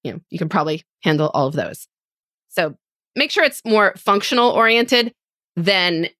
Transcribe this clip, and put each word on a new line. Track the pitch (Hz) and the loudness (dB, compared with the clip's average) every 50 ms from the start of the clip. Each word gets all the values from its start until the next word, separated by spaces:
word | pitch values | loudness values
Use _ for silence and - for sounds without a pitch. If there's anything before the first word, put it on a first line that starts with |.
| - | -12
You | 127 - | -12 -12
know, | 165 _ _ | -12 _ _
you | - | -8
can | 170 170 156 | -8 -6 -2
probably | - 175 151 156 156 165 _ _ _ _ | -2 -2 -2 -2 -4 -6 _ _ _ _
handle | - 170 156 151 151 151 - | -2 0 0 2 0 0 0
all | 139 139 | -2 -2
of | 135 151 | -2 -2
those. | 147 92 78 - - - _ _ _ _ _ _ _ _ _ _ _ _ _ | -4 -6 -6 -10 -16 -20 _ _ _ _ _ _ _ _ _ _ _ _ _
So | - - 170 156 120 _ _ _ _ _ _ _ _ | -4 -4 -4 -4 -6 _ _ _ _ _ _ _ _
make | 233 285 - | -4 -4 -2
sure | - 392 320 | 0 0 0
it's | 277 262 - _ | 0 0 -4 _
more | 233 214 214 208 190 - | 0 2 4 4 2 0
functional | - - - 202 202 202 - 277 240 240 240 | -2 0 0 0 0 0 0 0 2 2 2
oriented | - 202 226 226 226 233 233 240 262 240 233 233 _ _ _ _ _ _ _ _ _ | 4 4 2 4 4 2 2 2 2 0 0 -2 _ _ _ _ _ _ _ _ _
than | 180 165 190 196 185 180 180 170 160 170 - _ | -2 0 0 2 2 2 0 0 -2 -4 -4 _